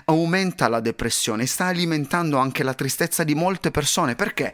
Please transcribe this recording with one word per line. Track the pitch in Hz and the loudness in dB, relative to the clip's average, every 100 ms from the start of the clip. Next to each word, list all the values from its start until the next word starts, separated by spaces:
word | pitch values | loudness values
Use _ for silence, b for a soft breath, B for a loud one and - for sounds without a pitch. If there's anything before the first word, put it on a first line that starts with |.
| B | B
aumenta | 160 165 185 190 - 120 | 2 2 2 0 0 0
la | 117 | 2
depressione, | 113 113 117 - - 110 127 | 0 -2 -2 -2 -2 -2 -2
sta | - 180 | -2 -2
alimentando | 175 170 156 139 175 165 139 | 0 0 0 0 -2 2 2
anche | 131 127 | 2 0
la | 135 | -2
tristezza | 131 139 - 175 - | -2 -2 0 0 0
di | 156 147 | 0 2
molte | 175 185 175 | 2 0 -2
persone. | 151 147 - 156 117 | 0 0 0 0 0
Perché? | - - 131 | -2 -2 -6